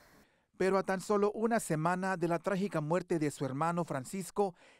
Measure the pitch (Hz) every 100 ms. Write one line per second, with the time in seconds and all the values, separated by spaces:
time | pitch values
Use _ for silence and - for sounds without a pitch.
0 | - - _ _ _ - 185 190 190 190
1 | - 208 202 214 226 226 - 156 165 180
2 | 190 185 165 170 - 190 202 165 151 180
3 | 185 170 151 - 135 131 160 170 165 139
4 | 131 196 170 - 202 175 - -